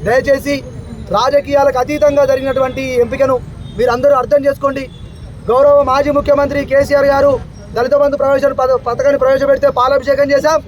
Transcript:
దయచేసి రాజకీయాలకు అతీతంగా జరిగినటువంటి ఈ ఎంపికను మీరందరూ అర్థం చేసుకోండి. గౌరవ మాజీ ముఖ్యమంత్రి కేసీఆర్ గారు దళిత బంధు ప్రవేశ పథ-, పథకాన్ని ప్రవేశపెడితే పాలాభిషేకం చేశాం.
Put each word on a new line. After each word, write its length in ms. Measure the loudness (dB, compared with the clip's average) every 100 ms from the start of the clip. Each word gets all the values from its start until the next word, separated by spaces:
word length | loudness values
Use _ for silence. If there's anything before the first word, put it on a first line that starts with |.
| 2
దయచేసి 500 | 0 2 0 0 -6 -6 -16 -16 -16 -4 -2
రాజకీయాలకు 600 | 0 0 0 0 2 0
అతీతంగా 420 | -2 0 2 2 2
జరిగినటువంటి 500 | 0 -2 -2 -2 -4 -4
ఈ 20 | 0 -2
ఎంపికను 320 | 0 0 0 -4 -16 -14 -2
మీరందరూ 360 | -2 2 2 2
అర్థం 180 | 2 0 0
చేసుకోండి. 360 | -2 -4 -4 -10 -14 -18 -18 -18 -14 -2
గౌరవ 280 | 4 6 4 4
మాజీ 220 | 0 2 0
ముఖ్యమంత్రి 440 | 2 0 2 -2 0
కేసీఆర్ 360 | 0 2 2 2
గారు 200 | 4 2 0 -6 -18 -10 -4
దళిత 200 | 0 2
బంధు 140 | 2 0
ప్రవేశ 220 | 0 2 0 0
పథ-, 160 | 0 0 -2
పథకాన్ని 320 | -2 0 2
ప్రవేశపెడితే 460 | 2 2 2 2 0 0
పాలాభిషేకం 500 | 0 0 0 0 2
చేశాం. 240 | 2 2 0